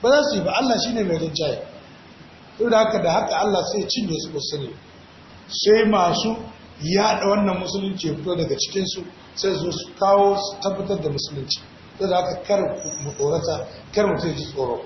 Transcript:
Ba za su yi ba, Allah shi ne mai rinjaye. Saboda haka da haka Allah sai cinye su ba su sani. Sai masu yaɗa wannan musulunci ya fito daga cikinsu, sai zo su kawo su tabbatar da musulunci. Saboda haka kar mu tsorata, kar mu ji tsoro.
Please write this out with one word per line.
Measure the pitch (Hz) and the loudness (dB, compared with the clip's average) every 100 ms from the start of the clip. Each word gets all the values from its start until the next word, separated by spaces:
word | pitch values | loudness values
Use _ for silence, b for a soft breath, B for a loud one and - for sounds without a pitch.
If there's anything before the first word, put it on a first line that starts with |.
Ba | 233 | 6
za | 285 285 | 4 4
su | 208 | 0
yi | |
ba, | 170 | 0
Allah | 190 262 220 | 0 0 0
shi | 240 | 0
ne | 226 | -2
mai | 190 165 | 0 0
rinjaye. | 160 147 151 113 - - - - - - - - - - | -2 -2 -2 -4 -8 -16 -20 -20 -20 -20 -20 -20 -20 -4
Saboda | 233 220 | 2 4
haka | 214 208 | 4 2
da | 170 | 2
haka | 160 139 165 | 0 0 0
Allah | 202 190 170 | 2 2 0
sai | 208 180 | -4 -2
cinye | 254 202 156 | -2 -2 -4
su | - | -4
ba | 156 | -8
su | - 147 | -6 -8
sani. | 127 - - - - - - - - | -8 -12 -20 -20 -20 -20 -20 -20 -12
Sai | - 202 220 214 | -2 4 6 6
masu | 208 175 - 226 226 - - - - | 4 4 2 -2 -4 -8 -16 -20 -12
yaɗa | 151 190 214 214 196 | -2 2 2 2 2
wannan | 208 202 180 | 4 2 0
musulunci | - 196 196 190 160 | -2 -4 -4 -4 -4
ya | |
fito | 143 185 170 | -4 -4 -2
daga | 156 135 | -2 -2
cikinsu, | - 196 185 - 175 - - | -2 -2 -4 -6 -12 -16 -18
sai | - 196 | -4 -2
zo | 165 170 | 0 -2
su | 160 - - | -4 -10 0
kawo | 196 202 202 196 | 4 6 6 4
su | - - | -2 -4
tabbatar | 196 185 - 190 | -4 -4 -4 -2
da | 156 | -2
musulunci. | 139 - 143 131 - - - - - | -4 -6 -10 -6 -8 -8 -20 -20 -6
Saboda | 190 180 | 0 2
haka | 180 - | 0 -4
kar | - 202 165 - - - | 0 0 2 -2 -8 -8
mu | 139 - | -10 -2
tsorata, | 143 160 165 151 - B - | 0 0 0 -4 -6 B -4
kar | - 202 | 2 2
mu | 160 | 2
ji | 170 143 147 | -2 -4 -6
tsoro. | 139 127 117 | -4 -2 -2